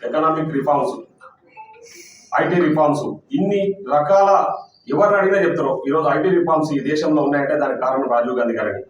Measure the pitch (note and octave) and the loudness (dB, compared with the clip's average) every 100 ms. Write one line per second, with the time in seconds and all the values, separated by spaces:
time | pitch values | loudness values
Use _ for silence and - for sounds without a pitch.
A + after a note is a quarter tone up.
0 | A#2+ D3+ D#3+ D#3+ D#3 C#3 C#3+ D3 - - | -4 -2 0 0 -2 -2 0 0 0 -6
1 | - _ - _ _ A5 A5 - - - | -14 _ -20 _ _ -20 -20 -20 -20 -20
2 | - - - - D#3 F3 D#3+ - D3 C#3+ | -20 -20 -6 -2 0 2 2 2 2 0
3 | - - _ C#3 G3 G3+ G3 - G2+ D3 | -4 -10 _ -2 0 0 -2 -4 -2 0
4 | D3 G3 G3 G3 - - - _ - C#3+ | 4 4 6 4 0 -6 -12 _ -6 0
5 | G3+ G3+ F#3+ G3 F3+ - C3+ C3 C3+ D3+ | 2 4 2 2 0 0 -2 -2 -2 0
6 | D3+ C#3+ F#3 F3+ E3 D#3+ D3 C#3+ B2+ D3+ | 0 0 2 2 2 0 0 -2 -2 -2
7 | D#3 D3+ C3+ C#3+ - - C3+ B2 B2+ C3+ | 0 0 2 0 0 -2 -2 -2 -2 -2
8 | C3 A#2+ A#2+ B2 A#2 A2 G#2+ G2 - | 0 0 0 -2 -2 -2 -4 -6 -12